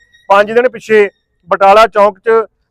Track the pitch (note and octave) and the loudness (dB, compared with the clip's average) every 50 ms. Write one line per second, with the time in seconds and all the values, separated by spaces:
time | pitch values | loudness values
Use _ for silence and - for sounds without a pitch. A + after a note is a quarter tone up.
0 | _ _ _ _ _ - G3 G3+ G#3 G#3 A3+ A#3+ B3 B3+ A3 G#3+ - - A3 G#3+ | _ _ _ _ _ -2 0 0 0 -2 -2 -2 -2 -4 -6 -8 -8 -2 0 0
1 | G#3 F#3+ - _ _ _ _ _ _ E3+ F#3+ F#3 G3 G3 G3 G#3+ A3+ A3+ - G#3+ | 0 -2 -4 _ _ _ _ _ _ -8 -6 -2 2 2 4 4 2 2 0 0
2 | G3+ G#3 G3 _ - A3+ A3+ A3+ G#3+ - _ _ _ _ | -2 -2 -2 _ -6 -4 -2 -2 -4 -6 _ _ _ _